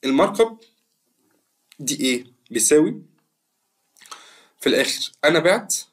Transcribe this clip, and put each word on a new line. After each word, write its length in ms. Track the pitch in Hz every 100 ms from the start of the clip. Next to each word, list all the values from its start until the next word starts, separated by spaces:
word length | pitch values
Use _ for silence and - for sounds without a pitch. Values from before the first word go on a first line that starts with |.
المارك 360 | 131 135 196 202
اب 180 | 226 226 _ _ _ _ _ _ _ _ _ _ _ _
دي 200 | 135 -
إيه؟ 240 | 131 123 - _ _
بيساوي 520 | 110 - 151 175 - - _ _ _ _ _ _ _ _ _ - - - - _ _
في 80 | 139
الآخر 420 | 123 - - - _
أنا 140 | 147 165
بعت 380 | 165 220 214 - -